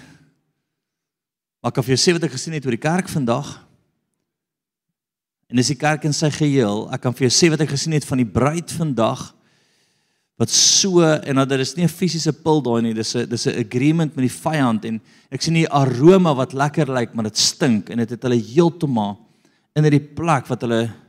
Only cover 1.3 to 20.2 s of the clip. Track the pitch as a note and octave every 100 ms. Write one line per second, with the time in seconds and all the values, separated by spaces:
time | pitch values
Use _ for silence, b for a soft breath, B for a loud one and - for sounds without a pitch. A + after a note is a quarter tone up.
1.3 | _ _ _ A#2+ C3 B2 B2+ - E3+ E3
2.3 | C3 - D#3 C3 A#2 D3+ F3+ F#3+ F3+ A#2+
3.3 | B2 C#3+ - _ _ _ _ _ _ _
4.3 | _ _ _ _ _ _ _ _ _ _
5.3 | _ _ A#2+ B2 C3+ D3+ D3+ D#3 C#3+ D3+
6.3 | - D3+ C3+ G#2+ G#2 G#2+ C3 B2+ A#2+ B2+
7.3 | - F3 D3+ D3 C#3 E3 D3+ - C3+ A#2
8.3 | - C3 E3 - D#3+ D#3+ A#2 A2 C3 -
9.3 | _ _ _ _ _ _ _ _ _ _
10.3 | - A3 - - - G3+ F3 D#3+ D3+ -
11.3 | C3+ C3+ C3+ C3 - E3+ - F#3 D#3+ D#3
12.3 | C#3+ E3 D#3 C3 A#2 A2+ A2 A2 B2 A2+
13.3 | A#2 C3 G#2+ G#2+ B2 C#3+ E3 D#3 C3+ B2+
14.3 | - E3 D#3 C3 A2 A2+ A2+ - b b
15.3 | B2+ - E3 D#3+ D3 C3 A#2+ D#3 F#3+ F3
16.3 | C3 B2+ C3+ C#3+ E3+ C#3 B2+ A#2 A2+ A2
17.3 | - - - D3 A2 - A2+ A2+ A#2+ B2+
18.3 | A#2+ G#2 C3 E3+ E3+ D3 A#2 G2+ G2+ _
19.3 | _ _ _ _ D3+ D3+ C#3+ D3 -